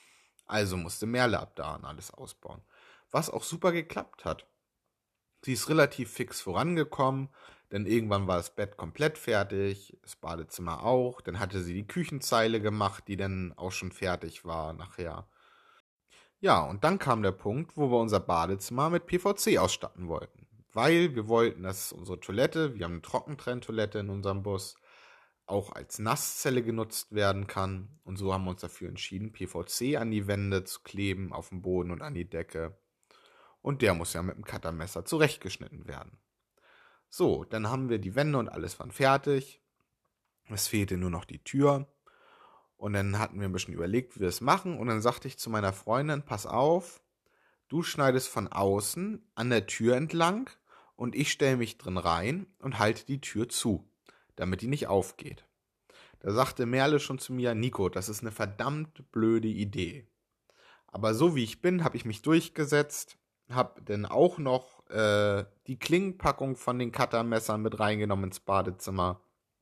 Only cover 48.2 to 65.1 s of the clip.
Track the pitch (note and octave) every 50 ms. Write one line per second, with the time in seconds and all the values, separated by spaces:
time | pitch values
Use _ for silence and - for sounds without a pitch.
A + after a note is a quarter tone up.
48.2 | B2+ - - A#2 G2+ F#2 - F#2+ G2 G2 G2 G2+ G#2+ - - E3+ F#3 G#3 A3 -
49.2 | _ _ - - A#2 B2 B2 A2 G2+ - - - A2+ A#2 B2 B2+ D#3 D#3 - E3
50.2 | E3 F3 G3 A3 C4 - - _ _ _ - - - _ _ - A#2+ B2 - B2
51.2 | D3 - - - D3 C3+ C3 B2 A#2 G#2 - _ - - F#2 F#2 E2 E2+ E2+ E2+
52.2 | F2+ A2+ D3+ F#3+ F#3+ - _ _ - C3+ A#2+ G2+ G#2+ G#2+ A2 - - - C#3 C3+
53.2 | - - - G#2 A2+ - - - - A#2+ G2 E2 - _ _ _ _ - - _
54.2 | _ _ _ - F2+ F2+ F#2 - A2 B2 C#3+ C#3+ - - G2 G2 F2+ - - -
55.2 | - - - - - _ _ _ _ _ _ _ _ _ - - - - - -
56.2 | - G2 G#2 A#2 B2+ - - - B2 A#2 B2 C3 C3+ D3 D3+ C#3 C#3+ - C3+ B2+
57.2 | - - B2+ B2+ B2 A#2+ A#2 A2 A#2 B2+ - - G2 F2+ - F#2 F#2+ A2 G#2+ G#2
58.2 | - A2+ A2 - A2 G2+ G2+ - A2+ C3+ D3 D3+ D#3 D#3 _ - - _ - A2+
59.2 | A2 A2+ A2+ A2+ A2 A2 G#2 F#2 G#2 G#2 G2+ - F2+ D#2+ - - - _ _ _
60.2 | _ _ _ _ _ _ _ _ _ - - _ _ _ - F#2+ G#2+ A2 A2 A2+
61.2 | D#3 F3 D#3+ C3+ A#2 G#2+ - - - F3+ F#3 F3+ D#3+ C3 - C3 - A#2 G#2 -
62.2 | - D3 D#3+ E3+ E3 - - - D3+ C3+ D3 D3 D3 D3 - - - - - _
63.2 | _ _ _ _ _ - B2 B2+ - - - - - - G#2 G#2 G#2 - - B2+
64.2 | D#3+ F3 F3 - D3 C3 B2+ B2+ - - - - - - - G#2+ A2 G#2+